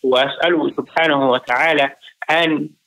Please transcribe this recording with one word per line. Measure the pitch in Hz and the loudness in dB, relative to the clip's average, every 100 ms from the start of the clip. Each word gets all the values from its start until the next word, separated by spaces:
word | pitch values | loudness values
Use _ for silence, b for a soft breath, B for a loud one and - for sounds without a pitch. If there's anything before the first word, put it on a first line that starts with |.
وأسأله | 131 127 139 - 165 170 139 | 2 2 0 0 0 0 -2
سبحانه | - 127 165 165 143 131 | -6 -6 -2 0 2 2
وتعالى | 127 - 123 160 147 135 - B B - | 0 -2 -2 0 2 0 -4 B B -2
أن | 160 165 147 107 _ | 0 0 -2 -6 _